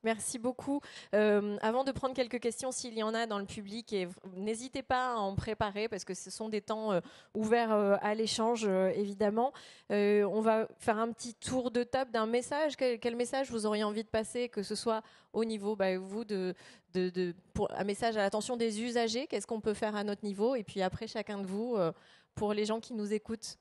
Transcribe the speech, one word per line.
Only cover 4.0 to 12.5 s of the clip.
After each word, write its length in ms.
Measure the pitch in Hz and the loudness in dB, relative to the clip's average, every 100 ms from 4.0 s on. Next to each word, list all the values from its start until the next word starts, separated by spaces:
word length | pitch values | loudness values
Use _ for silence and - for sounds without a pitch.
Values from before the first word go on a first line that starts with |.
| 180 | -2
v-, 80 | 185 - 185 | -6 -14 -8
n'hésitez 480 | 208 220 254 277 | -4 -4 -6 -8
pas 300 | 247 254 254 | 0 0 2
à 20 | 233 | 0
en 180 | 196 | 0
préparer 540 | 196 - 214 214 202 220 | -2 -4 -2 -2 -2 -4
parce 160 | 202 - | -4 -8
que 80 | |
ce 160 | 185 - | -10 -10
sont 180 | - 220 | -8 -4
des 140 | 214 | -4
temps, 300 | - 220 220 | -4 -4 2
euh, 80 | 185 - - - | 0 0 -16 -10
ouverts, 380 | - 214 233 226 | -4 4 4 6
euh, 240 | 214 202 202 | 4 6 4
à 120 | 208 | 2
l'échange, 520 | 214 220 - 220 240 214 | 0 0 2 2 2 2
euh, 220 | 185 190 180 | 4 4 2
évidemment. 560 | 202 196 208 214 254 - - - _ | -2 2 2 4 0 -2 -20 -20 _
Euh, 320 | 208 208 208 202 | 2 6 6 4
on 160 | 202 | 4
va 260 | 220 220 220 - | 4 4 2 -4
faire 220 | - 214 | 0 2
un 120 | 226 | 0
petit 220 | 226 240 | -2 -10
tour 380 | 226 - 254 247 | -10 -4 -2 0
de 100 | 240 | 0
table 300 | 240 262 262 | 2 0 0
d'un 160 | 226 220 | 0 2
message. 480 | 240 247 | 2 0